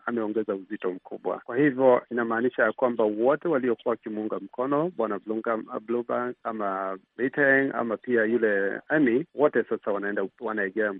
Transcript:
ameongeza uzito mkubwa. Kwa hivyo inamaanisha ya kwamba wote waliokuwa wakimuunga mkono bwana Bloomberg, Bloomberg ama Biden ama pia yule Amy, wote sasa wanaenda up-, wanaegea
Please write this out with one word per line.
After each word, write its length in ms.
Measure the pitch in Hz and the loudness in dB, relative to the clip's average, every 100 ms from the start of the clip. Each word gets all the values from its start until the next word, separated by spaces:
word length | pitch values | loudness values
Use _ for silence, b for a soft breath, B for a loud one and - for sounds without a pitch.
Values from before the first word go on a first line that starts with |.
| - | 0
ameongeza 500 | 117 107 107 107 98 | -2 -2 -2 -2 -4
uzito 360 | 92 107 92 | -6 -6 -6
mkubwa. 500 | 92 - 101 98 95 - | -6 -10 -8 -6 -6 -4
Kwa 120 | 120 | 2
hivyo 440 | 147 127 131 123 - | 2 4 6 6 2
inamaanisha 520 | 120 117 113 123 - | -2 0 0 0 2
ya 80 | 113 | 0
kwamba 320 | - 127 113 | 2 0 2
wote 440 | 107 107 123 151 175 | 0 2 2 2 0
waliokuwa 440 | 139 123 113 123 | 0 0 0 -2
wakimuunga 480 | 113 113 107 107 98 | -4 -4 -6 -4 -6
mkono 520 | 98 - 131 143 175 151 | -8 -6 -2 0 0 -2
bwana 220 | 110 101 | -4 -4
Bloomberg, 460 | 107 110 117 113 104 123 113 | -4 -4 -2 -4 -4 -10 -4
Bloomberg 480 | 120 120 120 123 120 | -4 -2 -4 -4 -6
ama 540 | 117 113 101 95 95 95 - - | -8 -4 -4 -4 -4 -8 -12 -4
Biden 540 | 135 - 139 135 135 120 | -4 2 4 4 2 -2
ama 220 | 120 104 | -2 -4
pia 280 | - 117 110 | 0 2 2
yule 560 | 117 110 101 98 - - | 2 2 2 0 -4 -2
Amy, 360 | 156 127 123 170 120 | 2 4 2 -2 0
wote 280 | 147 120 | 2 2
sasa 280 | - 110 113 | 0 -4 -2
wanaenda 320 | 101 101 104 | -2 -2 -2
up-, 180 | 98 - | -4 -6
wanaegea 520 | 117 107 95 107 107 98 | -6 -4 -4 -2 -2 -4